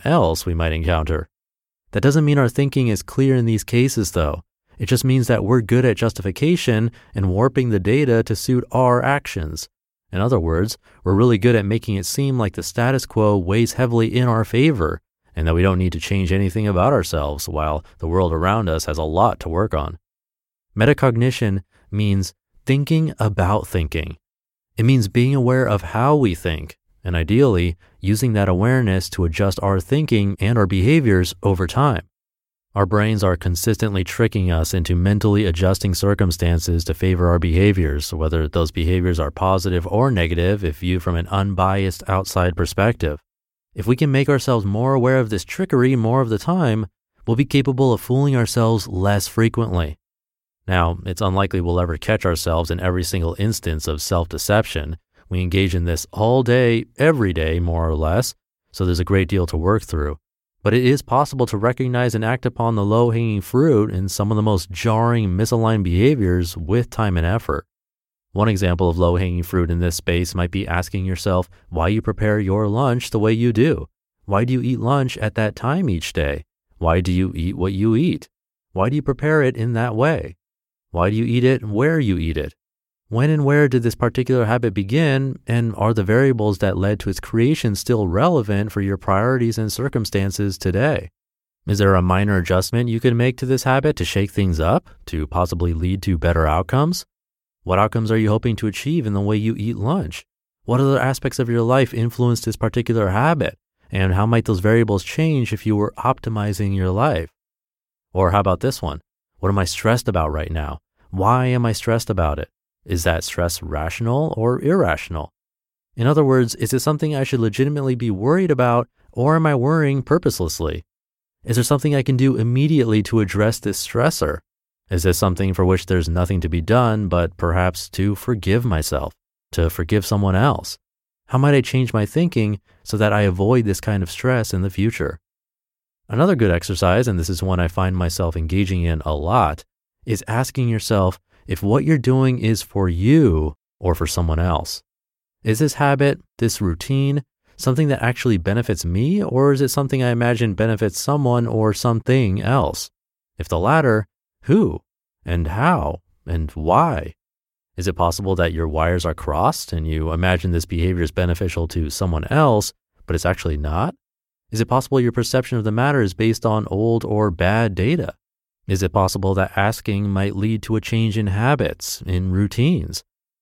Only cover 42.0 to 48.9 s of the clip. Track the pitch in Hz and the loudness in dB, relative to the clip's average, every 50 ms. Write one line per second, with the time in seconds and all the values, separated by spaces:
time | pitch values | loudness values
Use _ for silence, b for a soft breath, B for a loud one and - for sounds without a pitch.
42 | - - 95 92 95 - - 95 90 90 80 - 87 82 - - 98 117 117 - | -4 -2 -2 -2 -2 -2 -2 0 0 0 0 -2 -4 -2 0 0 0 0 0 0
43 | - 78 73 - _ _ _ _ _ _ _ _ _ _ - - 85 113 127 123 | -2 -4 -4 -6 _ _ _ _ _ _ _ _ _ _ -10 -4 -2 0 0 2
44 | 160 143 135 135 139 - 143 127 - - 123 113 98 101 101 107 123 131 135 131 | 2 2 2 2 2 2 2 2 2 2 0 2 2 0 0 0 0 0 2 2
45 | 117 127 131 131 123 107 107 92 - - - - 190 - - 127 123 131 135 120 | 2 2 2 2 2 0 -2 -4 -4 -6 -6 -6 -4 0 2 2 4 4 2 2
46 | 110 113 120 135 131 113 110 98 - 165 175 185 165 123 107 110 107 - _ _ | 2 2 2 2 0 0 -2 -2 -2 -2 0 0 2 0 0 -2 -4 -6 _ _
47 | _ _ _ _ - - 113 117 - - - 139 135 139 131 123 135 131 113 98 | _ _ _ _ -4 -2 0 0 0 2 2 0 2 2 2 2 2 2 2 0
48 | - - 123 135 143 143 135 123 117 - - 123 113 113 113 104 - - | 0 0 0 2 2 2 2 2 0 0 2 2 2 2 2 0 -2 -4